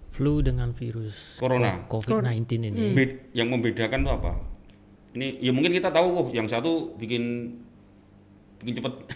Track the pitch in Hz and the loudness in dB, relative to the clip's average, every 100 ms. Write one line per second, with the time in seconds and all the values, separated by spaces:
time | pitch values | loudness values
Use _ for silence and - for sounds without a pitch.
0 | - - 139 147 135 123 120 120 120 113 | -12 -2 2 4 2 2 -2 -4 -6 -6
1 | 110 104 - - 127 127 110 92 - 110 | -8 -10 -14 -4 2 4 2 0 -4 -4
2 | 107 220 123 113 117 117 110 104 214 135 | 0 2 2 0 0 -2 -2 0 2 4
3 | 131 - - 117 117 127 113 117 110 135 | 2 0 -8 0 2 2 2 2 0 2
4 | 135 - - - - - - - - - | 2 2 0 -2 -4 -10 -16 -20 -20 -20
5 | - 123 135 - 127 127 170 180 185 160 | -14 -6 -6 0 2 4 4 2 2 4
6 | 180 180 135 117 107 117 151 165 - - | 4 2 0 0 0 0 0 0 -2 -8
7 | 110 120 120 120 120 - - - - - | -4 -2 -2 -4 -8 -12 -18 -20 -20 -20
8 | - - - - - - 117 123 120 - | -20 -20 -20 -20 -20 -14 -8 -4 -4 -8
9 | - | -14